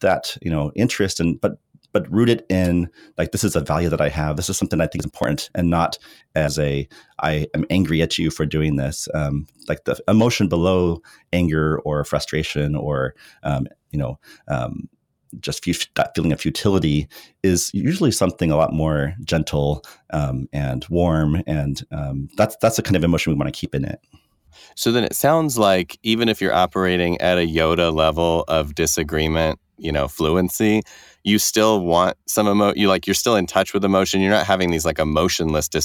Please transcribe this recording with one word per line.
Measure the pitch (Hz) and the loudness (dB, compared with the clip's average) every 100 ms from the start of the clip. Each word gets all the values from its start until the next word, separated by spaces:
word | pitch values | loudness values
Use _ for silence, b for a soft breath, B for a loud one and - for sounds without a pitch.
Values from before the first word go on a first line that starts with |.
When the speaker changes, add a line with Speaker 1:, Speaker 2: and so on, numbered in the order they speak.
Speaker 1:
that, | 95 87 - - | 0 0 -2 -8
you | 85 | -4
know, | 78 73 | -2 -2
interest | 80 120 - 98 - | -2 -2 0 -2 0
and, | 85 - | -2 0
but, | 104 - _ _ _ | -2 -4 _ _ _
but | - - | -4 0
root | 101 117 | 2 4
it | 117 - | 2 2
in, | 92 90 87 87 B B - | 0 2 2 0 B B -4
like, | 82 | -4
"This | 104 | -2
is | 104 | -2
a | 82 | -2
value | 69 78 87 | 0 0 0
that | 76 | 0
I | 73 | 0
have. | 80 76 73 | 0 -4 -4
This | - | -4
is | - | -4
something | - 80 | -2 0
I | 78 | -2
think | - | -2
is | |
important," | 69 - - - - | -8 -4 -4 -2 -6
and | - 85 | -2 0
not | 82 82 - B B B | 2 0 -2 B B B
as | 80 76 71 | -2 -2 0
a, | 73 69 69 B B B | -2 -2 -6 B B B
"I | 78 76 71 | -2 -2 -2
am | 78 78 | -4 0
angry | 95 82 80 | 0 2 2
at | 80 - | 0 0
you | 82 | -2
for | - | -2
doing | 76 78 76 | -2 0 0
this." | 69 67 - - | 0 -2 -6 -6
Um, | 78 71 71 78 _ - | -4 -2 -4 -8 _ -8
like, | 80 | -6
the | - - - | -4 -4 2
emotion | 110 117 - 98 | 4 4 2 0
below | 85 90 92 87 82 b b b | 2 2 4 2 0 b b b
anger | 87 85 78 78 78 | 0 2 2 0 0
or | - 73 | -2 -4
frustration | 73 73 - 78 78 73 73 | -2 -4 -2 -4 -2 -2 -2
or, | 73 73 69 65 - B B | -2 -2 -4 -4 -8 B B
um, | - 69 64 _ - | -4 -4 -4 _ -10
you | 76 | -6
know, | 64 67 B B - | -6 -8 B B -6
um, | 69 62 - - _ _ _ _ - | -6 -6 -8 -14 _ _ _ _ -12
just | - - | -10 -6
fu-, | - 85 - | -4 -4 -4
that | - - - | -2 -2 0
feeling | 80 | 0
of | 71 | 0
futility | 78 - 107 95 80 73 76 B B B | -2 -2 0 2 2 0 -2 B B B
is | 95 87 - | 0 0 -2
usually | 98 127 185 143 | -2 -2 0 0
something | - 92 - 85 | 2 0 0 0
a | 76 | 2
lot | 80 | 2
more | 78 78 76 71 95 | 0 0 0 -2 -6
gentle, | - 82 76 76 71 73 B B - | -4 -2 -2 -2 -2 -2 B B -8
um, | 76 71 65 65 | -4 -4 -4 -6
and | 73 69 64 - | -6 -4 -6 -2
warm. | 85 87 80 76 82 71 | 0 2 2 2 0 -2
And, | 76 71 71 - | -2 -2 -6 -8
um, | 76 69 67 69 - | -10 -8 -8 -8 -2
that's, | 107 - | -2 2
that's | 113 | 0
the | 110 | 0
kind | - 95 | 0 2
of | |
emotion | 85 85 - | 2 2 0
we | 71 | -2
wanna | 69 | -2
keep | - - | -6 -6
in | 69 | -6
it. | 65 - _ _ _ _ _ B B | -6 -10 _ _ _ _ _ B B
Speaker 2:
So | - 117 | -4 0
then | 120 | 0
it | 110 | 0
sounds | - 135 165 156 117 | 0 2 2 2 2
like | 101 92 87 - | 4 4 0 -6
even | 110 113 113 | -2 2 2
if | 107 | 2
you're | 95 | 0
operating | 87 92 98 92 90 87 87 | 2 0 2 0 2 0 0
at | 87 90 | 2 2
a | 82 | 2
Yoda | 80 80 85 85 | 2 2 2 2
level | 80 80 78 85 82 - | 2 2 2 2 0 0
of | 80 73 | 0 0
disagreement, | 73 80 - 76 78 78 80 80 - _ - | -2 -2 0 -2 0 0 0 0 -2 _ -10
you | 80 | -4
know, | 73 69 | -2 -2
fluency, | - 78 90 92 - 110 107 - B B B | -2 0 2 0 0 2 2 -2 B B B
you | 98 104 | 0 2
still | - 110 110 104 | 2 2 4 4
want | 87 85 90 - - | 2 2 2 -2 -4
some | - 104 | 0 2
emo-, | 101 101 - | 4 2 2
you, | 101 | 2
like, | 92 - | 2 0
you're | |
still | 95 123 | -2 2
in | 110 | 0
touch | 87 95 95 | 2 0 0
with | 101 | 0
emotion. | 95 95 95 98 | 2 2 2 2
You're | 95 | 2
not | 104 95 | 2 2
having | 95 90 | 0 2
these, | 82 | 0
like, | 80 80 | -2 -2
emotionless | 78 78 85 - 80 76 | 0 2 0 0 -2 -2
Speaker 1:
Yes. | - 78 | -2 -4